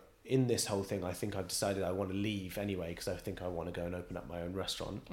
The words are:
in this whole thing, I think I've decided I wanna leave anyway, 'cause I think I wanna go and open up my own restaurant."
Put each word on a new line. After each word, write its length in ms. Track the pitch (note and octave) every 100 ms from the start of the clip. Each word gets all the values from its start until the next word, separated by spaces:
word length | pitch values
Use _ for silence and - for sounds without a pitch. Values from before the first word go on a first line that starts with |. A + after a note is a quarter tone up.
| - -
in 240 | - C3 B2
this 200 | A2+ -
whole 160 | G2+
thing, 200 | G2 G2+
I 80 | F2+
think 240 | F2+ G#2+ F#2+
I've 120 | F2+
decided 360 | - G2+ F#2+
I 80 | F2+
wanna 220 | F#2+ F#2+
leave 440 | F#2+ G#2+ G2+ F#2 G2+
anyway, 360 | G2+ F#2 E2+ F2
'cause 120 | -
I 80 | F2
think 240 | - F2+
I 60 | F2+
wanna 240 | E2+ E2+
go 140 | F2 F2
and 80 | F2+
open 200 | F2 F2+
up 100 | -
my 120 | F2
own 120 | F2
restaurant." 520 | F#2+ F#2 - - G#2 -